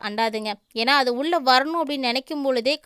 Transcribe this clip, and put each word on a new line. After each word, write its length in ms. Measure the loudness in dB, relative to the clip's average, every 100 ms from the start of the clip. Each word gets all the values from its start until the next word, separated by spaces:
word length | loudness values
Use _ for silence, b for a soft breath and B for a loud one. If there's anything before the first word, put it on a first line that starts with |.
| -6
அண்டாதுங்க. 420 | -2 -2 -2 -6 -10 _ -4
ஏன்னா 160 | 2 2
அது 80 | 2 0
உள்ள 180 | 0 0 4
வரணும் 300 | 4 4 -2
அப்படின்னு 280 | -2 -2 -2
நினைக்கும் 320 | -2 -4 -4 -2
பொழுதே 280 | 0 0 0